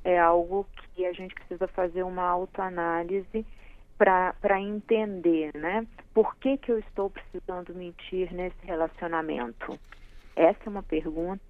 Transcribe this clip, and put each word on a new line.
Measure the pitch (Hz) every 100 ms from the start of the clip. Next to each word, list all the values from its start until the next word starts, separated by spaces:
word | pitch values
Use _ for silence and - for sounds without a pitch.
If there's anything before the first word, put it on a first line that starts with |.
é | 185 175
algo | 170 175 170 196 196 - - -
que | 180
a |
gente | 180 185 -
precisa | - 180 185
fazer | - 180 175
uma | 185 180
autoanálise | 180 180 190 - 185 175 170 170 170 196 185 220 220 - - - - -
pra, | 196 185 180 -
pra | 202 196
entender, | 202 208 - 220 214 185 170 160 151 147
né? | 160 214 226 - -
Por | 220 202 -
que | 262 277
que | -
eu | 226
estou | - - 196
precisando | - - 180 - 180 180
mentir | 180 175 170 - 185 180
nesse | 180 180 - -
relacionamento? | 160 160 - 170 165 156 143 120 - - - - - - - - -
Essa | 165 208 220
é |
uma | 202
pergunta | - 156 156 160 175 196